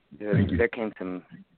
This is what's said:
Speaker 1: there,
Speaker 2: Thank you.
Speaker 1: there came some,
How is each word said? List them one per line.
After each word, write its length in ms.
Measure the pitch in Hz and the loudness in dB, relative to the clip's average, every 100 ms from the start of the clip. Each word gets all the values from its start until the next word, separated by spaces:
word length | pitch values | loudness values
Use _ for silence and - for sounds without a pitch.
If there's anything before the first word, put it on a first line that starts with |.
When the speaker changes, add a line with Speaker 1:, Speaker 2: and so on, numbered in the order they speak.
| _ - | _ -10
Speaker 1:
there, 140 | 104 | 0
Speaker 2:
Thank 180 | 104 98 | 2 4
you. 60 | 85 | 4
Speaker 1:
there 100 | 117 | 2
came 260 | - 110 - | 2 -6 -4
some, 240 | 92 90 - - - | -6 -8 -10 -20 -20